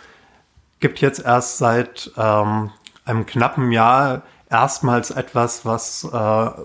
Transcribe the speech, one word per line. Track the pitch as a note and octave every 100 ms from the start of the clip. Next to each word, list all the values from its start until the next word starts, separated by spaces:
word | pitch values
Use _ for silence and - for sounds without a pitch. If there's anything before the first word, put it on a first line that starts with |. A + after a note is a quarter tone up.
| - - _ _ _ _ _ _
gibt | D3+ -
jetzt | C#3 -
erst | B2 B2 A#2+ -
seit, | A#2+ A2+ A#2+ - - -
ähm, | A2 G#2+ G#2 G#2+ G#2 - - - -
einem | A2+ G#2+
knappen | A#2+ A#2+ C#3+ B2
Jahr | A#2 A2+ B2+ C#3 C#3 - _ -
erstmals | A#2 C#3 - C3 A#2+ A2+
etwas, | C3+ B2 B2+ A#2+ - A#2
was, | A2+ - -
äh, | - A#2+ G#2+ A2 A2+ -